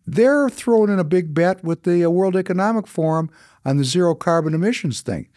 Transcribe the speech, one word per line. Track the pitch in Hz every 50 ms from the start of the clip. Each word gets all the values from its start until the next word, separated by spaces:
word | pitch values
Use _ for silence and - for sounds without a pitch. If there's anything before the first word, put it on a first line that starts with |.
| _
they're | - 131 185 233 262 285 285 285 254
throwing | - - - 240 233 220 214 202
in | 202 190
a | 175
big | 147 180 185 175 160 147
bet | 160 170 180 190 180 -
with | 165 165 160 -
the, | 180 175 175 170
uh, | 165
World | 170 180 190 190 180
Economic | 190 185 - 180 185 196 214 226 220 -
Forum | - - - 160 160 156 160 160 160 - - - - _ _ -
on | 135 139
the | 143 139
zero | 127 139 180 180 170 165
carbon | 170 - 175 165 165 156 151 156
emissions | 160 180 220 247 - - 147 113 - -
thing. | - 98 - - - _